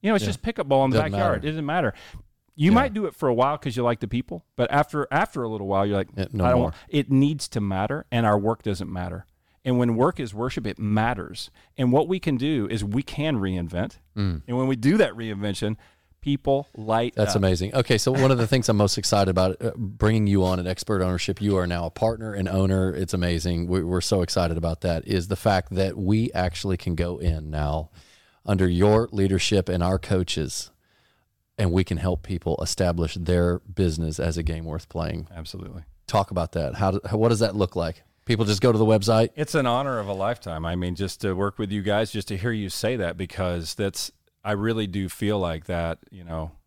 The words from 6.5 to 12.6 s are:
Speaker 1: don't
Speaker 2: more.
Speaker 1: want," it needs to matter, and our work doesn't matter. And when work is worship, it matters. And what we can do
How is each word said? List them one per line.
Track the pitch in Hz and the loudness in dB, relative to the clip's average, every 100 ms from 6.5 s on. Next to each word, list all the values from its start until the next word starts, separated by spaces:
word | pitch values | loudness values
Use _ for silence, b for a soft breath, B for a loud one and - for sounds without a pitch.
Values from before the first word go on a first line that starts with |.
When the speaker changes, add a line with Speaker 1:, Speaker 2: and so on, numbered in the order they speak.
Speaker 1:
don't | 127 | 4
Speaker 2:
more. | 82 | 2
Speaker 1:
want," | - B | -4 B
it | 147 135 | -2 2
needs | 135 143 151 - | 4 4 2 -4
to | - | -4
matter, | 101 95 104 147 - | -2 0 -2 -4 -4
and | 117 113 | 0 4
our | 104 | 4
work | 101 113 | 2 -2
doesn't | - 92 95 | -4 -4 -6
matter. | 90 90 90 - _ _ _ | -6 -8 -10 -14 _ _ _
And | 131 123 | -2 2
when | 120 113 | 2 2
work | 139 180 | 2 0
is | 127 | -8
worship, | 101 123 - | -6 -6 -4
it | 104 - | -6 -4
matters. | 104 107 113 117 87 - - b b - | 0 2 0 -2 -8 -12 -16 b b -2
And | 127 | 2
what | 131 165 | 4 2
we | 185 | -2
can | 170 131 | -2 -2
do | 139 151 | 0 0